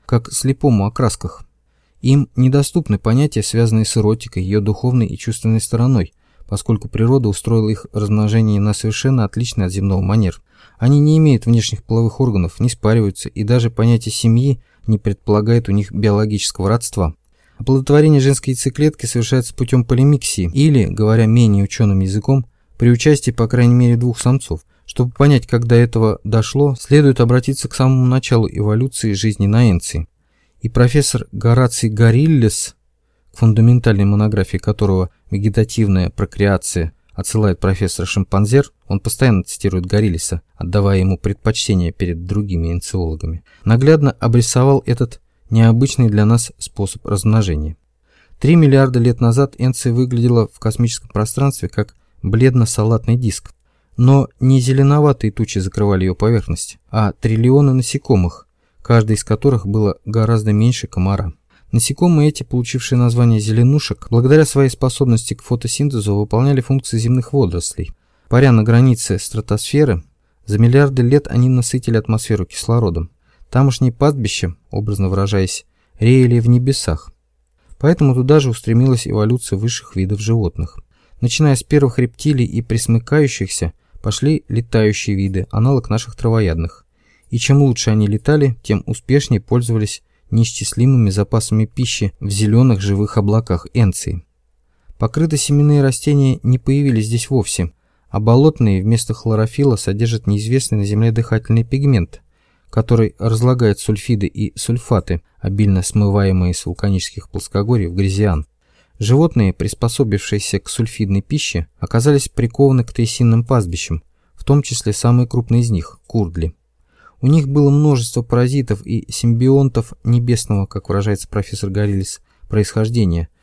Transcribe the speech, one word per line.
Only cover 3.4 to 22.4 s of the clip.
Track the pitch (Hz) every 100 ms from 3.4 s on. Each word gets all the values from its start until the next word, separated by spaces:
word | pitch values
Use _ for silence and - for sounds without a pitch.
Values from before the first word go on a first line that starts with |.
связанные | - 113 117 110
с | 107 117
эротикой, | 104 113 - -
её | 92 104
духовной | 101 101 123 123 110
и | 117
чувственной | - - 113 110
стороной, | - 117 123 123 - _ _ _ -
поскольку | 98 - 107 -
природа | - 113 135 113
устроила | 98 - 113 107
их | 107 -
размножение | 107 104 107 107 113 110 101
на | 104
совершенно | 104 110 - 135 131
отличный | 104 110 120 - 90
от |
земного | 98 98 95
манер. | 95 110 92 - _ _ _ -
Они | 120 143
не | 151 160
имеют | 156 117 117
внешних | 117 - 107
половых | - 117 113 -
органов, | 127 98 90 -
не | 117
спариваются, | - 107 117 101 - -
и | -
даже | 107 123 117
понятие | - 117 117 113
семьи | - 117 113 139 127 _ _ -
не | 107
предполагает | 107 98 - 104 107 117 117
у |
них | 101 98
биологического | 101 107 101 107 104 - - 95
родства. | 117 - 104 82 - _ _ _ -
Оплодотворение | 113 131 131 147 156 147
женской | 135 139 -
яйцеклетки | 131 135 - 151 - 113
совершается | 120 113 131 120
путём | - 123 127
полимиксии, | 117 123 143 143 - - 85
или, | 135 151 135 95
говоря | 92 107 113 110
менее | 117 113 101
учёным | 98 - 107 95
языком, | 95 104 - 135